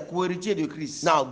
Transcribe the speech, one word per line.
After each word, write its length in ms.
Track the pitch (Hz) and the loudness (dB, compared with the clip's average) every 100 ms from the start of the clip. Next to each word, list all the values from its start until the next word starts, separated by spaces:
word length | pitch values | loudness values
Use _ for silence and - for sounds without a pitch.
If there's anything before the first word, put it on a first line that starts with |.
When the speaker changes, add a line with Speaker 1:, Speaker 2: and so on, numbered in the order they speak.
| - | 0
Speaker 1:
co-héritiers 440 | 175 185 180 196 | -2 -2 -2 -2
de 100 | 170 151 | 0 -2
Christ. 380 | 151 147 - | -4 -8 -2
Speaker 2:
Now, 200 | 170 156 127 | 4 4 4